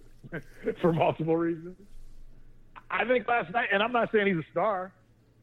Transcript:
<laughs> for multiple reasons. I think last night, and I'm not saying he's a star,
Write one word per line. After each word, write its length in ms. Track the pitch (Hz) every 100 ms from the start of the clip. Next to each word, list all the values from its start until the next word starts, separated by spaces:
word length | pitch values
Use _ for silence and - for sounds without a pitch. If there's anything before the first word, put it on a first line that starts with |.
| -
<laughs> 680 | - - 160 - - 226 -
for 120 | 175
multiple 440 | 165 170 143 160 165
reasons. 400 | 170 165 170 185 202 - - - - - - - - - -
I 140 | 180
think 220 | 220 254 226
last 260 | 240 170
night, 160 | 233 240
and 100 | 196
I'm 100 | 220
not 200 | 247 214
saying 140 | 220 202
he's 100 | 175
a 140 | 147
star, 420 | 170 202 190 185 - _ _ _ _